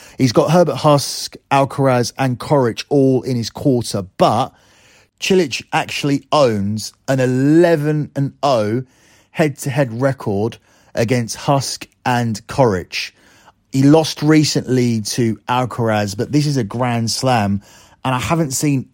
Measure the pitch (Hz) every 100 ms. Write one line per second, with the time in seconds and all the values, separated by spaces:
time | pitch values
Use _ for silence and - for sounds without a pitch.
0 | - - 131 - 147 180 156 127 156 143
1 | - - - - - 139 135 - 135 123
2 | 117 - 135 120 - 147 120 98 - 147
3 | 135 131 135 120 110 - 147 123 - 104
4 | 92 - 170 113 131 _ _ _ _ _
5 | _ _ - 190 147 - - 156 - -
6 | 143 139 - 151 127 104 101 107 - -
7 | - 139 131 127 143 160 175 160 147 151
8 | 135 139 135 - 143 120 104 120 127 _
9 | _ _ _ - 156 - 143 131 123 113
10 | 135 127 113 98 117 - _ _ _ -
11 | 117 123 113 - - 139 - - - _
12 | 127 120 117 104 - - 123 92 78 -
13 | - _ _ _ - _ _ 135 139 160
14 | 156 - 147 156 147 143 113 127 123 113
15 | 104 - 117 110 - 123 123 - 113 107
16 | 104 101 107 147 147 135 101 117 123 117
17 | 113 - 131 120 101 101 - - - _
18 | 127 127 - 165 147 131 151 135 -